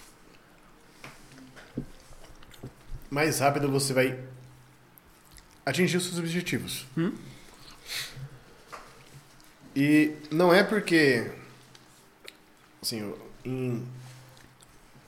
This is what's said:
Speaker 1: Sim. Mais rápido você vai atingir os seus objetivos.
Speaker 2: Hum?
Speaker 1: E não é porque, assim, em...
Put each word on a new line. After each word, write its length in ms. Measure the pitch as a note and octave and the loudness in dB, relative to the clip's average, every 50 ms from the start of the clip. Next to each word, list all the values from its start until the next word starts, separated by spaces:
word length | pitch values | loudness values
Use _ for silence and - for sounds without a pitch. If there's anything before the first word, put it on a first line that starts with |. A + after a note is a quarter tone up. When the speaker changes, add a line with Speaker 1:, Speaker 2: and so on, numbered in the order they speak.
| - - - - - - - - - - - - - - - - - - - - - - - - - - - - - - - - - - - | -20 -20 -20 -20 -20 -20 -20 -20 -20 -20 -20 -20 -20 -20 -20 -20 -20 -20 -20 -20 -20 -20 -20 -20 -20 -20 -20 -20 -20 -20 -20 -20 -20 -14 -14
Speaker 1:
Sim. 80 | - - - - - - - - - - - - - - - - - - - - - - - - - - - | -14 -14 -14 -16 -20 -20 -20 -20 -20 -20 -20 -20 -20 -20 -20 -20 -20 -20 -20 -20 -20 -16 -14 -14 -14 -12 -6
Mais 280 | C3+ C#3+ D#3 E3 - - | -2 0 0 0 0 2
rápido 280 | C3 C#3+ C3+ D3+ C#3 C#3 | 2 2 2 2 0 0
você 240 | C3+ C#3 C3+ - B2+ | 0 0 0 2 2
vai 260 | B2+ B2+ C3 - - - - - - - - - - - - - - - - - - _ - - - _ - - - - - - - - | 2 2 2 0 -4 -10 -16 -18 -20 -20 -20 -20 -20 -20 -20 -20 -20 -20 -20 -20 -20 _ -20 -20 -20 _ -20 -20 -20 -20 -20 -18 -8 -6
atingir 340 | C#3 C3 D#3 F#3 D#3 D#3+ | -2 2 2 2 2 2
os 80 | F3+ F3+ | 0 -2
seus 120 | - E3+ | -2 -4
objetivos. 720 | E3+ E3 E3 E3 F3+ E3+ - D3 A2 F2 F2 - - - - - | -4 -4 -2 -2 -4 -2 -2 -2 -4 -4 -6 -8 -10 -10 -8 -4
Speaker 2:
Hum? 160 | E3 E3 G3+ - - - - - - - - - - - - - - - - - - - - - C3+ C3+ - - - - - - - - - - - - - - - - - - - - - - - - - - _ - - - | -2 -2 -2 -2 -6 -12 -18 -20 -20 -20 -20 -20 -20 -20 -20 -20 -20 -14 -10 -10 -8 -10 -10 -12 -14 -16 -16 -18 -20 -20 -20 -20 -20 -20 -18 -18 -18 -18 -18 -20 -20 -20 -20 -20 -20 -20 -20 -20 -20 -20 -20 -20 _ -16 -6 0
Speaker 1:
E 380 | C3+ C#3 D3 D3+ D3+ D3+ D3+ - - - - | 2 4 6 6 6 6 4 0 -6 -8 -4
não 200 | D3+ D#3+ F3+ F3 | 2 4 6 8
é 120 | E3+ G3 G3+ | 8 8 6
porque, 680 | - A3 G#3 - - E3+ D#3+ D3+ C#3 B2+ A2+ G#2+ G#2 - - - - - - - - - - - - - - - - _ _ - - - - - _ - _ _ - _ - | 4 2 -2 0 2 4 6 6 6 4 2 0 -4 -8 -14 -18 -20 -20 -20 -20 -20 -20 -20 -20 -20 -20 -20 -20 -20 _ _ -20 -20 -20 -20 -20 _ -20 _ _ -20 _ -12
assim, 320 | - - A#2+ A2 G#2 G2+ - - - - - - - | -8 -6 -6 -6 -6 -8 -10 -12 -14 -18 -18 -12 -8
em... 420 | B2 B2+ C3 B2+ B2 A#2+ A2+ - - - - - - - - - - - - - - - _ - - - - - - - - - | -6 -6 -4 -4 -4 -4 -4 -6 -10 -14 -16 -18 -18 -20 -20 -20 -20 -20 -20 -20 -20 -20 _ -20 -20 -20 -20 -20 -20 -20 -20 -16